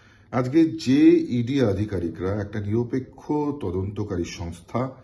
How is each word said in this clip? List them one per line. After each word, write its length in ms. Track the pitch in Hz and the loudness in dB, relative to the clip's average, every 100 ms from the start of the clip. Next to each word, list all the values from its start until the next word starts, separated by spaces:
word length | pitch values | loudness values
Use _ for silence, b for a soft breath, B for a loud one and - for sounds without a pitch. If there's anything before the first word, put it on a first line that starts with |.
| b b b | b b b
আজকে 320 | 120 127 147 | -4 2 4
যে 440 | 160 - 120 139 160 | 4 2 2 6 8
ইডি 520 | 170 - 123 117 139 | 6 4 -2 0 0
আধিকারিকরা, 720 | 117 92 104 92 85 - 90 | 2 0 -2 -4 -4 -4 -4
একটা 260 | 107 98 110 | -4 -4 -6
নিরপেক্ষ 720 | 101 110 120 135 127 - - | -4 -2 -2 -4 -6 -12 -4
তদন্তকারী 920 | 151 147 143 95 90 95 104 104 90 | -2 -2 -4 -6 -4 -4 -6 -6 -4
সংস্থা 680 | 87 - 87 87 - 113 131 b | -6 -8 -10 -12 -8 -4 -4 b